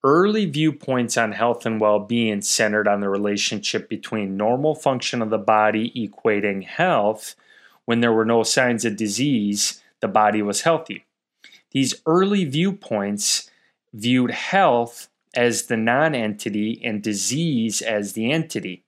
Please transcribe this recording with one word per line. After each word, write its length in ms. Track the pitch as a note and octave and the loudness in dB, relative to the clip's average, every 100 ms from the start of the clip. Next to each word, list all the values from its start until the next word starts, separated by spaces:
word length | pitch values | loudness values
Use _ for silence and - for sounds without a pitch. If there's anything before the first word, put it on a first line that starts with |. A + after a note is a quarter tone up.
Early 440 | C3+ D#3 G3 G#3+ F#3+ | 4 4 4 0 -2
viewpoints 680 | C#3+ D#3 D3+ - B2+ A#2+ - | 0 0 -2 -4 -2 0 0
on 140 | A2 | -2
health 340 | G2+ A#2 A#2 | 0 0 0
and 160 | A2+ A2 | -4 0
well-being 600 | G#2+ G#2 G2+ A#2 A2+ G2+ | 2 2 0 0 0 -2
centered 480 | G2+ - A2 G#2+ G#2 | -2 0 2 2 2
on 120 | G2+ | 0
the 80 | G2+ | 0
relationship 800 | G2 G#2 G2+ - G#2 - A2 - | -2 -2 -2 -4 -4 -4 -6 -6
between 480 | G#2+ - A2+ G2 G2 | -12 -6 -6 -4 -2
normal 380 | G#2 B2+ D3+ | 0 0 0
function 480 | D3+ C#3+ B2+ - B2 | 0 -2 -2 -4 -4
of 80 | A2 | -2
the 80 | G#2+ | -2
body 540 | G#2 G#2+ G#2+ G#2+ A2+ | 2 4 4 2 -2
equating 720 | B2+ G#2 - A#2 G#2 G#2 G2 | -4 -8 -2 0 0 -2 -4
health. 720 | F#2 - F3+ C#3 G#2 A2 - - _ _ _ _ | -8 -2 2 2 2 -2 -10 -18 _ _ _ _
When 160 | - A#2 | -2 2
there 120 | A#2 | 4
were 120 | A2+ | 4
no 180 | A2 A#2 | 4 2
signs 420 | G#2+ - B2 A#2 | 4 2 2 2
of 120 | A2+ G#2 | -2 -2
disease, 840 | G#2+ G2+ C#3+ B2 G2+ G#2 - - _ _ | -4 0 0 2 0 0 -2 -6 _ _
the 80 | G#2+ | 0
body 340 | G2+ G#2+ G#2+ | 2 4 2
was 200 | G#2 G2+ | -2 0
healthy. 420 | E3 D#3+ - - _ _ _ _ - - _ | 0 0 -2 -16 _ _ _ _ -20 -20 _
These 320 | C#3 B2 - | -2 -2 -2
early 400 | D#3 E3+ G3 G3+ | 2 2 4 0
viewpoints 1040 | D#3+ C#3 F#3+ G3 - G#2+ G2+ G#2 - - - _ _ _ _ | 0 0 0 -2 -6 -4 -2 -2 -2 -4 -6 _ _ _ _
viewed 400 | A2 A#2 B2+ A#2+ | -6 0 2 2
health 760 | - - F#3+ F3 A#2+ A#2 - - _ _ | -2 -2 2 4 4 0 -8 -20 _ _
as 320 | B2 A#2+ G#2 - | 0 2 0 -4
the 100 | A2+ | -2
non-entity 1000 | A2+ B2+ D#3+ C3+ G#2+ G#2 A#2 G#2 G#2+ A2+ | 0 2 2 0 -4 -4 -6 -4 -4 -4
and 160 | A#2+ G#2+ | -6 -4
disease 800 | G#2+ G2+ - C3+ E3+ B2+ A2+ G2+ | -4 -4 -4 -2 0 0 -2 -2
as 320 | A2+ G#2+ G2+ | -2 -2 -4
the 180 | A2 A2+ | -4 -2
entity. 520 | D#3 D#3+ A2 F2 F2+ | -2 -2 -8 -8 -14